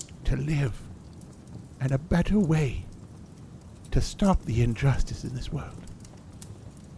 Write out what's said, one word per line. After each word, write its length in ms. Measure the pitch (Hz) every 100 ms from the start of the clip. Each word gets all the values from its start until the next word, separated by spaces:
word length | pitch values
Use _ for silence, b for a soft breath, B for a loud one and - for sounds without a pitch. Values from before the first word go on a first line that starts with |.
| - - -
to 100 | 135
live 420 | 147 147 135 95 - - - - - - - - - -
and 120 | 131
a 60 | 135
better 420 | 165 175 - 208
way 460 | 160 160 135 - - - - - - - - - - - -
to 80 | 202
stop 400 | - - 202 175
the 180 | 160 117
injustice 600 | 120 110 139 120 - 110
in 120 | - 127
this 160 | -
world. 240 | 143 - - - - - - - - - - - - -